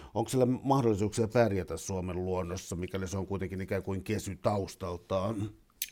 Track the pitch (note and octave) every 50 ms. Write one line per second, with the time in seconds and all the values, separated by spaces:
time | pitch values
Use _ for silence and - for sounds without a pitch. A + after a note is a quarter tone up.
0 | - - - G#2+ A2+ - - B2+ B2 B2 B2+ - - C3 C#3 C#3 A#2+ A2+ G#2+ F#2
1 | G#2+ G2+ - A#2+ A2+ G#2 - B2 A#2 G#2+ G2 F#2+ F2 - D#2+ E2 - - G2 F#2
2 | F2+ F#2 F2 F2+ F2+ F#2 F#2 F2+ F2+ E2+ F2+ F#2 - - F#2+ E2+ F2+ F2 - F#2+
3 | F#2+ F2 G2 G2 F#2 F#2 G2 F#2 F#2+ F2+ G2 F#2 F#2+ F#2 G#2+ F#2+ F2 - F#2+ F#2
4 | F#2 - G#2+ F2+ - G2+ F#2 - - A2+ G#2 G2+ F#2+ - - - F#2+ F2 F2+ F2
5 | - - F#2+ F#2+ F#2 G#2 A2+ G2+ G#2+ G2+ - - - _ _ - - -